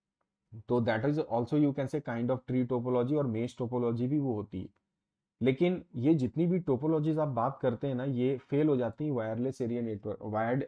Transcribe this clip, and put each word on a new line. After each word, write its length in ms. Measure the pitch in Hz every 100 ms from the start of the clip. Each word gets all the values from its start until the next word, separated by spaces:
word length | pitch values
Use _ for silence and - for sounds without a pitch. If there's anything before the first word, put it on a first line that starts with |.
| _ _ _ _ _ 110 -
तो 120 | 123
that 220 | 117 113
is 140 | 139 147
also 460 | - 117 123 147
you 100 | 147
can 200 | 139 131
say 60 | 151
kind 260 | 143 117 120
of 160 | 127 -
tree 200 | 127 127
topology 500 | 127 123 123 123 151
और 140 | 143
mesh 300 | 110 123 -
topology 460 | 120 123 120 117 123
भी 100 | 151
वो 160 | 139
होती 280 | 107 104 95
है। 60 | 90 _ _ _ _ _ _ -
लेकिन 420 | 123 135 175 180 - -
ये 160 | 123
जितनी 320 | 160 123 147 170
भी 120 | 185
टोपोलॉजीज 580 | 170 123 156 160 151 156
आप 100 | 147
बात 300 | 120 123 -
करते 280 | 135 117 139
हैं 60 |
ना, 100 | 127
ये 320 | 139 123 127 131
फेल 280 | - 139 151
हो 80 | 135
जाती 280 | 117 -
हैं 80 | 151
वायरलेस 480 | 131 110 113 127 131
एरिया 220 | 120 120
नेटवर्क, 360 | 117 104 104 -
वायर्ड, 420 | 110 107 113 131